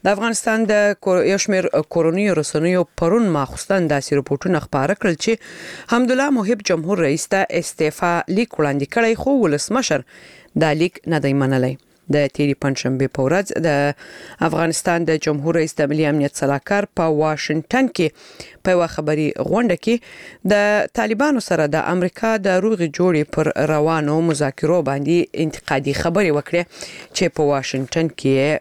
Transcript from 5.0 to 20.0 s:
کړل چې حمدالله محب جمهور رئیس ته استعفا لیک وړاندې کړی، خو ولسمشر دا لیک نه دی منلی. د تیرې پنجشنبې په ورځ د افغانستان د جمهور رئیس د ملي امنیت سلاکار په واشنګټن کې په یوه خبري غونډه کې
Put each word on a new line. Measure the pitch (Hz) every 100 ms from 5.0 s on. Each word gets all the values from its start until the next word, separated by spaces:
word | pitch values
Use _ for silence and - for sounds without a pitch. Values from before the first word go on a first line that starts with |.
کړل | 208 160
چې | - 226 - - - - -
حمدالله | 240 247 254 285 262
محب | 196 226 -
جمهور | 170 160 185 156
رئیس | 151 -
ته | 190 190 165
استعفا | 165 - 151 - 175 170 -
لیک | 190 240
وړاندې | - 147 139 139
کړی، | 233 226 226
خو | 262 277
ولسمشر | 190 143 - 233 - 147 - - - - - - 156
دا | 151
لیک | 180 - -
نه | 160 139
دی | 139 131
منلی. | 135 127 135 _ _ -
د | 147 139 -
تیرې | 147 139
پنجشنبې | 139 135 - 131 135 -
په | 131
ورځ | 175 196 - 160
د | 143 143 143 - - - - 165
افغانستان | 156 165 160 - 170 160
د | 160 156
جمهور | 147 147 165
رئیس | 160 -
د | 143
ملي | 151 156
امنیت | 147 143 -
سلاکار | 135 139 - 202 202 -
په | 165 151
واشنګټن | 156 151 - 156 151 247 262 -
کې | 160 - - - - -
په | - 180
یوه | 165 -
خبري | 151 156 151 - -
غونډه | 202 240 175
کې | - 233